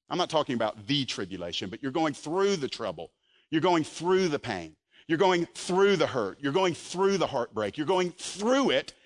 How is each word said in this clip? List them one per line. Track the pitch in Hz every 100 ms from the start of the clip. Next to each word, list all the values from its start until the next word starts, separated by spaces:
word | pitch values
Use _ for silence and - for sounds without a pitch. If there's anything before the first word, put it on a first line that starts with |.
| -
I'm | 151
not | 175
talking | 156 139
about | 120 107 107 101
the | 143
tribulation, | 127 - 95 92 87 - 98
but | -
you're | 135
going | 160 160
through | 135 151 175 196 196
the | 123
trouble. | - 110 82 82 _ _ _ -
You're | 151
going | 180 175
through | 151 - 165 185 180
the | 143
pain. | - 95 80 - _ _ -
You're | 156
going | 190 175 165
through | - - 185 196 190
the | 139
hurt. | 127 98 92
You're | 139
going | 151 190
through | 160 - 175 196 196
the | 139
heartbreak. | 135 117 110 104 135
You're | 151
going | 185 180
through | - - 175 214 262 247
it | 135 - -